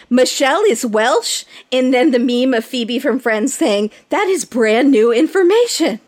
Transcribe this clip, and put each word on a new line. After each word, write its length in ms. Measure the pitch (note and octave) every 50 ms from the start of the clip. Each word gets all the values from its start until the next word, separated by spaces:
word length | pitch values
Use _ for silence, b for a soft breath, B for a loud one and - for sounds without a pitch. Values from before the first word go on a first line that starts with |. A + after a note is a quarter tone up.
| B B
"Michelle 540 | A#3+ B3+ B3+ - - - C#4 C4 D4 F#4+
is 240 | A4 G#4 A#3 - -
Welsh?" 580 | A3+ G3+ G#3+ G#3+ B3 D#4 A#4 - - - - - B B B B B
And 220 | B3+ B3+ B3+ B3+
then 180 | C4+ B3 B3+ D#4+
the 60 | A#3+ A#3+
meme 360 | A#3 A#3+ A#3+ A#3+ B3+ C4 B3+
of 100 | A3+ A3+
Phoebe 340 | - - B3 A#3 G#3+ A#3+ -
from 200 | - C#4+ - C4+
Friends 340 | - A#3+ A3 G#3+ A3 C#4
saying, 380 | - - D#4+ B3+ G3+ G3+ G#3+ G#3 B B B B
"That 180 | D4 F#4 G#4 F#4
is 160 | F#4+ D#4 -
brand 440 | - - B3 A3+ G#3+ G#3+ A#3 D4+ A#3
new 220 | - G#3+ A3 A#3+
information." 880 | A#3 A#3 D#4 - - G4 F#4 F4 G#4 A#4+ A#4+ A#4 - - E4 B3+ G#3+ - _